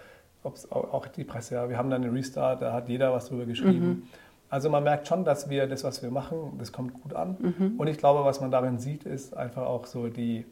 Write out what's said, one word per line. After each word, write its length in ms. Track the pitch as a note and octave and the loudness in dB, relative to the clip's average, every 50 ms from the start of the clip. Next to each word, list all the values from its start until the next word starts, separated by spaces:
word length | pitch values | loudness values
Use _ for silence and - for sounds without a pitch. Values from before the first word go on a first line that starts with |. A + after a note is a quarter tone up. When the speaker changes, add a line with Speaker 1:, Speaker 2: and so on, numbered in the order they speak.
| - - - - _ _ _ _ | -20 -20 -20 -20 _ _ _ _
Speaker 1:
ob's 280 | - C3+ - - - - | -12 -12 -12 -12 -12 -4
au-, 180 | - B2+ - - | -4 -4 -4 -2
auch 140 | C#3 B2+ - | -4 -4 -6
die 180 | - - E3+ C#3 | -6 -10 -10 -10
Presse, 300 | - - A#2 - - B2+ | -8 -8 -10 -8 -4 -4
ja, 160 | A#2+ B2 B2 | -4 -2 -2
wir 80 | A#2+ A#2 | -2 0
haben 100 | B2+ C3+ | 0 0
dann 140 | C3 B2+ | 2 0
den 100 | B2+ A#2+ | 0 0
Restart, 480 | A#2+ C3 C3 - - C#3 C3 C3 B2+ B2+ | 0 -2 -2 -4 -2 0 2 2 2 2
da 140 | C3 A#2+ A#2 | -2 -2 -2
hat 160 | B2 B2 B2 | -2 -2 -2
jeder 220 | A#2+ B2+ C3+ C3 B2+ | 0 2 4 4 2
was 140 | A#2+ - - | 0 -2 -4
drüber 180 | C3 B2 A#2+ | -6 -6 -4
geschrieben. 420 | A#2 A#2 - - F#3+ F3+ E3+ F3 F3 | -4 -2 2 6 6 6 6 4 2
Speaker 2:
Mhm. 140 | F3+ F3+ - - - - - - - _ _ - | 0 0 -4 -14 -20 -20 -20 -20 -20 _ _ -4
Speaker 1:
Also 180 | C#3 C3+ C#3 D#3 | -4 0 2 4
man 160 | D3 C#3+ D3 | 4 4 4
merkt 240 | D3 D3 D3 - - | 4 2 2 2 0
schon, 160 | E3+ F#3 F3+ | 0 2 4
dass 240 | D#3 C#3 - - C#3+ | 2 2 2 0 -2
wir 180 | C#3 C#3 C3+ | 2 2 2
das, 180 | C3+ C3+ - - | 2 0 -4 -4
was 180 | C3 A#2+ - | -4 -4 -4
wir 80 | B2+ A#2+ | -6 -4
machen, 420 | B2+ C#3 C3+ - E3 E3 D#3 C#3 C#3+ C3 | -4 -4 -4 -4 -6 -6 -6 -8 -8 -8
das 120 | A#2+ - | -10 -10
kommt 320 | - - B2+ B2 - - | -6 -6 -6 -6 -8 -10
gut 120 | - C#3+ - | -12 -8 -4
an. 220 | - E3+ F#3 F#3 - | -4 -4 -4 -4 -2
Speaker 2:
Mhm. 340 | - F3+ E3+ - F#3+ G3 A3+ A#3+ | 0 0 2 2 2 2 2 0
Speaker 1:
Und 80 | D3+ D#3 | 0 0
ich 80 | D3+ | 0
glaube, 300 | D3+ - C#3+ C#3+ D3 C#3 | 4 6 6 6 8 6
was 160 | C#3 C3+ - | 4 2 2
man 80 | C3+ B2+ | 0 2
darin 280 | C3 B2+ B2+ B2+ B2 A2+ | 2 2 4 2 0 -2
sieht, 260 | A#2 C#3+ D3+ D3+ - | -2 -4 -6 -6 -6
ist 300 | D3+ C#3+ C3 - - - | -8 -8 -8 -8 -10 -8
einfach 300 | C#3+ B2+ A#2+ - C3+ B2+ | -8 -6 -6 -4 -4 -2
auch 220 | B2 B2+ A#2+ A#2+ | -2 -2 -4 -6
so 220 | - - B2 A#2+ A2+ | -6 -6 -4 -4 -4
die 360 | A#2 A#2 A#2 A#2 A2+ A2+ A#2 - | -4 -2 -2 -2 -2 -2 -6 -10